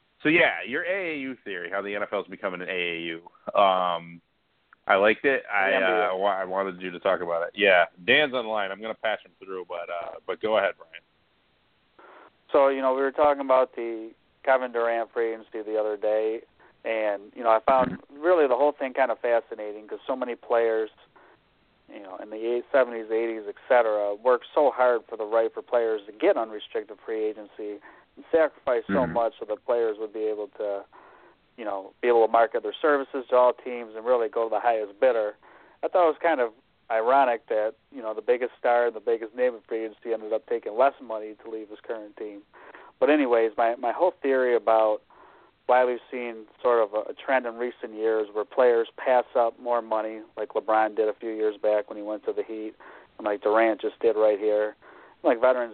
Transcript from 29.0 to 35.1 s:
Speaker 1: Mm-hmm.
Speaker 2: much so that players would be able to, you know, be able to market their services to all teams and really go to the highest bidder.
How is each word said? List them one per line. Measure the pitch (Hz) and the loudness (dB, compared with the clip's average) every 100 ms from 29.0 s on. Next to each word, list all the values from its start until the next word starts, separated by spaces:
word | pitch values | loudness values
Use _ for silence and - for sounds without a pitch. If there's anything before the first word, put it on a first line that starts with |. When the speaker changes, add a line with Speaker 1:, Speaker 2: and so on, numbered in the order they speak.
Speaker 1:
Mm-hmm. | 123 | 0
Speaker 2:
much | 117 113 - | 0 0 -2
so | 107 | -8
that | 104 - | -6 -2
players | 120 113 107 | 0 0 -2
would | 110 | -8
be | 110 107 | -4 -4
able | 104 101 - | -4 -8 -8
to, | 104 98 98 - - - - _ _ - | -6 -6 -10 -20 -20 -20 -20 _ _ -12
you | 107 | -8
know, | 98 95 _ | -8 -10 _
be | 123 | 4
able | 117 110 | 6 6
to | |
market | 113 113 120 | 4 2 0
their | 107 - | -6 -2
services | 160 143 135 139 120 | 0 0 -2 -8 0
to | 123 | 4
all | 123 | 4
teams | 117 127 120 113 110 | 2 -6 -10 -10 -6
and | 117 | 0
really | 123 110 | 0 0
go | 117 113 | -2 -2
to | |
the | 107 | -2
highest | 120 113 104 101 | 0 0 -2 0
bidder. | - | 2